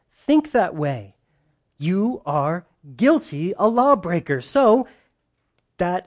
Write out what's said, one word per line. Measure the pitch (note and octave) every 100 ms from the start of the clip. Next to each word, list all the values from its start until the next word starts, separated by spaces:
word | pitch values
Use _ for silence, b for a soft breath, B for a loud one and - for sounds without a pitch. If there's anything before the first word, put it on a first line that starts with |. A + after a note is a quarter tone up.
| _ _ -
think | D4+ D4+
that | B3 F#3 D#3+
way. | D3 B2+ G2 _ _ _ _ _ _ -
You | D3+ F#3+ A3 B3+ C#3+
are | D3 C#3+ F3 - _ C#3+ B2
guilty, | B3 D#4 - C#3+ F3 -
a | G#3+
lawbreaker." | A#3 C4+ B3+ E3+ E3+ - C3+
So | - C#4 B3 B3 - b b _ _ _ _ _ _ -
that | F3 F3+